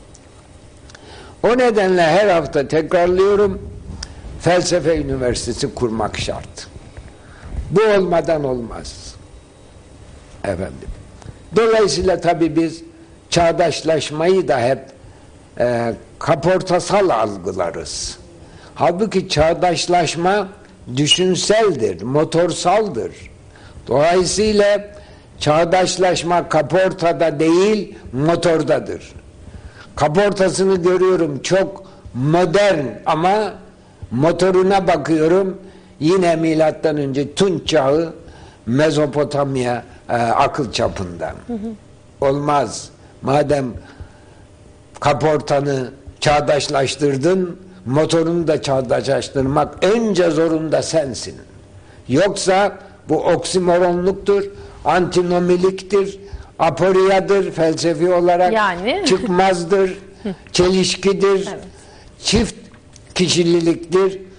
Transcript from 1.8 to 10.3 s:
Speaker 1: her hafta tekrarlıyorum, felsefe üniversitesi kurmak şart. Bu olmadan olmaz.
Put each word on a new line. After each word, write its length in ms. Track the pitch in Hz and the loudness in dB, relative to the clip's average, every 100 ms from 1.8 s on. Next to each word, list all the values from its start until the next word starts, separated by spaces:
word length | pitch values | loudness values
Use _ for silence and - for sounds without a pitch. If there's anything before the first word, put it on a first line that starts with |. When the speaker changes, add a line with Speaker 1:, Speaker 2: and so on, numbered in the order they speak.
| 190 185 | 2 4
Speaker 1:
her 260 | 165 175 208 | 4 4 4
hafta 400 | 170 143 151 127 | 2 0 -2 0
tekrarlıyorum, 960 | 151 156 175 175 180 196 202 202 190 - - - - - - - - | -2 0 2 2 2 2 4 2 -2 -10 -16 -16 -16 -16 -16 -16 -4
felsefe 560 | 160 180 - 175 151 156 | 0 2 2 0 0 -2
üniversitesi 800 | 143 135 123 110 120 110 135 | -2 -2 -2 -4 -6 -6 -6
kurmak 440 | - 120 110 104 - | -2 -4 -2 -4 -4
şart. 480 | - - - - - - - - - - - - - - - | -8 -8 -10 -18 -18 -20 -20 -20 -20 -20 -20 -20 -12 -10 -2
Bu 100 | 175 220 202 | 2 4 4
olmadan 460 | 180 170 156 156 | 2 0 0 -2
olmaz. 680 | 139 127 113 90 - - - - - - - - - - - - - - - | -2 -4 -6 -12 -14 -16 -18 -20 -20 -20 -20 -20 -20 -20 -20 -20 -20 -20 -20